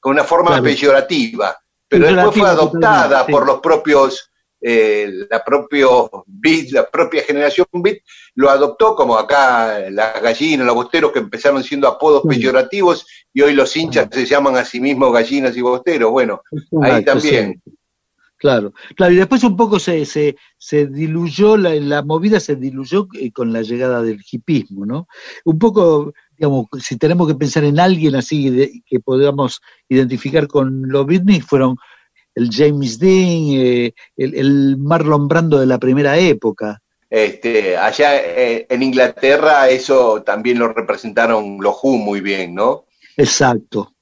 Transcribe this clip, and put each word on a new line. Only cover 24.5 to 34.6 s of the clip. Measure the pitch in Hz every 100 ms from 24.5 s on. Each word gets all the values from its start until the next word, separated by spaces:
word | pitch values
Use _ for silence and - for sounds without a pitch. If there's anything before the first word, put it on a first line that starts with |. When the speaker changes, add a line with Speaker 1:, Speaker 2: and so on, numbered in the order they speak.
| 147 101 98
Speaker 2:
¿no? | 101 139 175 - - - -
Un | 160
poco, | 220 208 175 151 147 - _ _
digamos, | 151 135 113 135
si | - 123
tenemos | 156 175 160
que |
pensar | 143 143 160
en | 147 147
alguien | 180 180 156
así | 135 120 151 135
de, | 123 139 -
que | _ 127
podamos | - 131 143 139 131 - _ _ _
identificar | 131 131 127 139 156 147
con | 147 131 135 131
los | 139 139
beatniks, | 180 185 180 -
fueron | 139 131 127 _ _ _ _ _
el | - 120
James | 110 151 147 135 113
Dean, | 185 190 185 165 156 135
eh, | 127 123 120 - - -
el, | 135
el | 139 139 139